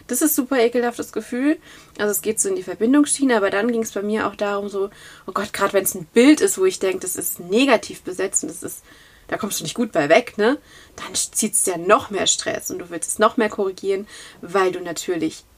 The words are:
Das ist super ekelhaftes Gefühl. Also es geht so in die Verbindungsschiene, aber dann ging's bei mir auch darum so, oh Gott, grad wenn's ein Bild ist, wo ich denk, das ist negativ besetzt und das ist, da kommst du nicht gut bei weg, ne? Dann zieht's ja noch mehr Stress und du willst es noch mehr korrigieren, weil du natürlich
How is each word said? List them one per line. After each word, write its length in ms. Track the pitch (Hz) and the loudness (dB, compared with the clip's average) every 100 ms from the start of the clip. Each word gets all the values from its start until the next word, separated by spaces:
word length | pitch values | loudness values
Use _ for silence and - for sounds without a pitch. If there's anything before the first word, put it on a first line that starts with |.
| - | -6
Das 140 | 247 | 0
ist 140 | 311 - | 0 0
super 240 | 254 269 | 0 2
ekelhaftes 540 | 233 240 240 240 - | 2 2 0 -2 -8
Gefühl. 440 | - 214 247 277 330 - - - - | -8 -6 -2 0 0 -4 -20 -14 -4
Also 140 | 208 | -2
es 100 | 202 | -2
geht 180 | 208 220 | -2 -2
so 100 | 196 | -2
in 60 | 190 | -2
die 80 | |
Verbindungsschiene, 720 | 185 185 226 285 294 - 269 233 | -6 -2 4 4 4 2 2 4
aber 140 | 196 | 2
dann 220 | 196 226 | 2 0
ging's 220 | 233 226 | 0 -2
bei 100 | 208 | -4
mir 240 | 208 214 214 | -2 -2 -2
auch 80 | 208 | -2
darum 340 | 208 202 202 | -2 -2 -4
so, 200 | 196 196 - - - - | -4 -6 -8 -20 -20 -8
oh 60 | |
Gott, 220 | 190 202 | -6 -6
grad 200 | - 294 | -2 0
wenn's 220 | 196 190 190 | 2 0 -4
ein 100 | 165 | -2
Bild 360 | - 254 302 | 6 6 6
ist, 160 | 392 - | 4 2
wo 80 | 190 | 0
ich 140 | 185 | 0
denk, 220 | 190 185 | -2 -4
das 140 | 190 - | -6 -6
ist 240 | 202 - | -6 -8
negativ 640 | 175 202 277 220 - 190 | 0 2 4 2 0 -14
besetzt 420 | - 370 190 - | -10 -6 0 0
und 60 | - | -2
das 120 | 165 | -8
ist, 220 | - - - - - - - | -12 -14 -18 -20 -20 -20 -10
da 60 | 175 | -6
kommst 240 | 208 - | -6 -6
du 20 | |
nicht 120 | 165 - | -6 -4
gut 180 | 233 | -2
bei 160 | 175 143 | 0 4
weg, 280 | 180 247 - | 4 4 0
ne? 200 | 208 294 - - - - | 0 0 -4 -20 -20 -14
Dann 180 | - - | -8 -6
zieht's 500 | - - 220 - - | -4 -2 -2 0 -2
ja 120 | 170 | -2
noch 320 | 175 220 - | 4 4 4
mehr 180 | 196 - | -2 0
Stress 420 | - - - - | -2 -2 -6 -6
und 100 | 185 | -10
du 100 | 180 | -10
willst 200 | 170 - | -10 -6
es 80 | - | 2
noch 200 | 214 233 | 2 2
mehr 120 | 214 | -2
korrigieren, 560 | - 196 185 190 196 208 - - - | 0 -4 -4 -4 -4 -4 -16 -20 -18
weil 320 | 170 190 185 | -4 0 0
du 80 | 180 | 0
natürlich 640 | 180 160 - 175 156 - - | -6 -8 -4 -2 -2 -6 -18